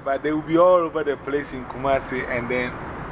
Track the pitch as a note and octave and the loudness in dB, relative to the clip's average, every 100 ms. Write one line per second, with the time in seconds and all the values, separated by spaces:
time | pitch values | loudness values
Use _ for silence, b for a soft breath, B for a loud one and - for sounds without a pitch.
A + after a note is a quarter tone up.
0 | C3+ C3+ D3 D#3 D3 E3 F3+ F3+ D#3+ D#3 | -4 -2 0 -2 2 6 8 6 4 0
1 | D3 C3 - C#3+ C#3 C3+ A#2+ A#2+ C3+ C3+ | -2 -2 -2 -4 -4 -8 -10 -4 0 0
2 | - B2+ B2+ B2+ A#2+ B2 B2 - - - | 0 -4 -4 -4 -2 -2 -2 -6 -10 -10
3 | - | -12